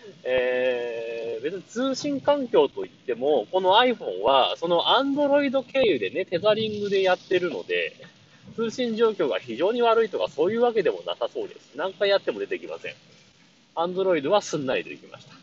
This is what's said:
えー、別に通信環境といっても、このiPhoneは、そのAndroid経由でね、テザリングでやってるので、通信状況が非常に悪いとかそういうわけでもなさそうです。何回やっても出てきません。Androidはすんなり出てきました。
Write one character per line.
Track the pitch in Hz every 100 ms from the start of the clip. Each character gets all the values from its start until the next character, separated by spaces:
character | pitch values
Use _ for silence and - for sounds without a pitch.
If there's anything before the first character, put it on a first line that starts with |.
| - -
え | 123 127 127 127 127 123 120 117 117 117 113 113
ー、 |
別 | 139 190
に |
通 | - 226 269
信 | 254 294 277
環 | 262 294 254
境 | 180 139
と | -
い | 95
っ |
て | - -
も、 | 117 135 139 -
こ | 185
の | 185 208
iPhone | 254 208 139 92
は、 | 110 135 98 -
そ | 170
の | 170
Android | 143 214 277 277 285 285 285 262
経 | 254 269
由 | 233 135
で | 95
ね、 | 143
テ | 190 170
ザ | 208
リ | 214 220 208
ン |
グ | 202
で | 196
や | 185
っ | 180
て | - 185
る | 175
の | 104
で、 | 87 87 78 - - - _ - - -
通 | 226
信 | 240 247 220
状 | 226
況 | 202 147
が | 95
非 | 120 113
常 | 180
に | 240
悪 | 233 226
い | 220
と | -
か | -
そ | - 175
う |
い | 226
う |
わ | 240
け | 220
で | 151
も | 90 87
な | 87
さ | 117
そ | 131
う | 101
で |
す。 | - _
何 | 131 185
回 | 180 202
や | 196
っ |
て | -
も | 107
出 | 98
て | 92
き | 82
ま | 82
せ | 82
ん。 | - _ - _ _ _ _ _
Android | 165 170 180 190 165 139
は | 202
す | - 160
ん | 131
な | 104
り |
出 | -
て | -
き | -
ま | -
し |
た。 | - -